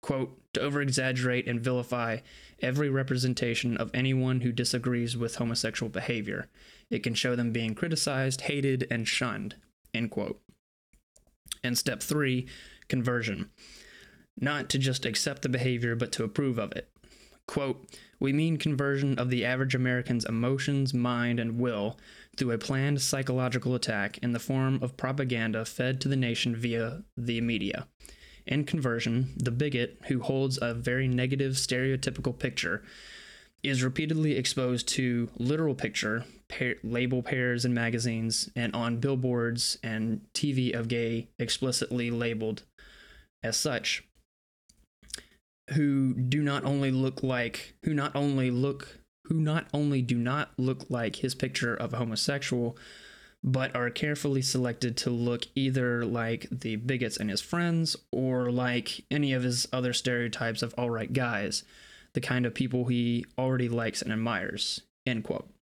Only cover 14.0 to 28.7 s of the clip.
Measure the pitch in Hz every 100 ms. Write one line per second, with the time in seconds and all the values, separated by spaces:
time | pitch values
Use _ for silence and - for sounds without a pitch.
14 | - - _ - 135 147 - 139 135 127
15 | 127 107 - 139 139 123 127 120 120 117
16 | 120 - 113 - 139 113 101 - - _
17 | - - - - - - 135 131 - -
18 | - _ 135 139 160 156 160 139 139 139
19 | 139 127 127 123 117 127 131 131 127 123
20 | 123 120 110 113 120 135 135 139 135 131
21 | 120 120 120 120 117 117 123 107 101 117
22 | - - - - 127 117 - 135 139 143
23 | 131 139 131 127 127 123 123 123 - 107
24 | 101 - 123 120 - 131 131 135 135 -
25 | 127 139 131 120 113 110 113 - 127 131
26 | 139 139 123 117 123 117 120 117 113 151
27 | - - 120 117 117 113 98 - - _
28 | - - - - - 143 147